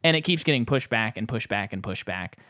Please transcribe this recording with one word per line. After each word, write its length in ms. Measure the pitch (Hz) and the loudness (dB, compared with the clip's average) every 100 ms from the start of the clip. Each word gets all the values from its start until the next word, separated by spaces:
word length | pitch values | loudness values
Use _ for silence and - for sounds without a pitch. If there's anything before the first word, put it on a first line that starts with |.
And 120 | 165 160 | 4 4
it 60 | |
keeps 200 | 160 165 | 2 2
getting 200 | 160 139 | 2 2
pushed 260 | 117 139 - | 2 0 2
back 260 | 113 110 110 | 0 0 -4
and 120 | 110 | -4
pushed 200 | 113 - | -4 -2
back 240 | 104 101 | -2 -2
and 100 | 98 | -6
pushed 240 | 98 92 - | -6 -8 -6
back. 320 | 92 92 - | -6 -8 -14